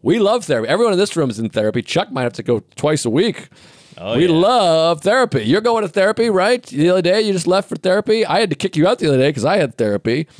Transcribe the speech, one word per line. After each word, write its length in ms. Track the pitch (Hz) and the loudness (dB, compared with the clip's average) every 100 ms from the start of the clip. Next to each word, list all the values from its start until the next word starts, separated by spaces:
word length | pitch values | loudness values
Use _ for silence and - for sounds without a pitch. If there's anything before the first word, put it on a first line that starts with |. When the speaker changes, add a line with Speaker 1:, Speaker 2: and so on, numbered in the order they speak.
Speaker 1:
We 180 | 113 214 | 0 0
love 240 | 202 240 | 2 0
therapy. 240 | 180 127 110 | 0 -2 0
Everyone 240 | 170 233 | 0 2
in 60 | 185 | 2
this 160 | 202 - | 0 0
room 120 | 139 | -4
is 120 | 104 | -2
in 80 | 113 | -4
therapy. 340 | - 107 120 | -2 -2 -2
Chuck 300 | - - 202 | -4 -4 -4
might 100 | 135 | -4
have 120 | 120 | -4
to 100 | - | -6
go 160 | 113 117 - - | -4 -4 -4 -4
twice 280 | 147 156 | -2 -2
a 60 | 120 | -2
week. 380 | 120 220 - - - - - - - | 0 0 -4 -14 -20 -20 -20 -20 -14
Speaker 2:
Oh, 180 | 90 120 | -6 0
Speaker 1:
We 100 | 180 | 2
Speaker 2:
yeah. 80 | 160 | 2
Speaker 1:
love 640 | 190 247 185 160 160 165 | 2 2 2 2 2 0
therapy. 420 | 175 240 247 135 | 0 2 2 0
You're 180 | 107 180 | 0 0
going 220 | 220 226 | 0 -4
to 60 | 202 | -2
therapy, 420 | 202 190 220 233 | 0 0 2 0
right? 320 | 190 196 247 | 2 2 0
The 260 | - 139 165 | -4 0 2
other 120 | 185 | 2
day, 200 | 170 202 | 2 0
you 100 | 220 | 0
just 160 | 190 165 | -2 0
left 200 | 185 196 | 0 -2
for 60 | |
therapy. 500 | 240 190 190 214 220 | -6 -2 -2 0 -2
I 140 | 214 175 | 0 0
had 120 | 220 | 0
to 60 | 147 | -2
kick 200 | 190 - | -4 0
you 100 | 170 | 2
out 140 | 240 | 2
the 80 | 156 | 0
other 100 | 135 | 2
day 140 | 135 | 2
'cause 120 | 139 | 0
I 120 | 123 196 | 0 0
had 200 | 143 - | -2 -2
therapy. 520 | 110 101 - 123 156 | -2 -2 -2 -4 -4